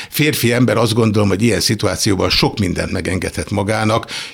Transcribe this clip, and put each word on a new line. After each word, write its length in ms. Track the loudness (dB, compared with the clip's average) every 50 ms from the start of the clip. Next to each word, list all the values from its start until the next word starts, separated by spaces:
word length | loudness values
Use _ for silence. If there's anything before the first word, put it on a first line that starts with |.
| -12 -8
Férfi 420 | -2 0 0 0 0 0 0 2 2
ember, 240 | 4 2 2 4
azt 180 | 2 2 2 2
gondolom, 340 | 2 2 2 4 2 2 2
hogy 140 | 2 2 2
ilyen 180 | 2 2 2
szituációban 720 | 0 0 0 0 0 -2 -2 0 0 0 0 2 0 0
sok 280 | 2 2 0 0 0 -2
mindent 340 | -2 -2 -2 -2 -4 -4 -4
megengedhet 580 | -4 -4 -2 -4 -4 -4 -4 -6 -6 -6 -4
magának, 600 | -4 -2 -2 0 -2 0 0 0 0 0 -2 -4 -10 -12 -12 -14